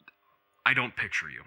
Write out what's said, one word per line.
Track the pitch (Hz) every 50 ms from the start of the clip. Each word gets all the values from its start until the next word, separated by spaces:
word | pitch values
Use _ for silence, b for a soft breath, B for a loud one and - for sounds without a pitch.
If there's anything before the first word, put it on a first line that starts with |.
| - - _ _ _ _ _ _ _ _ _ _ -
I | - 131
don't | 127 123 117 -
picture | - 98 101 - - 85 76
you. | 64 60 -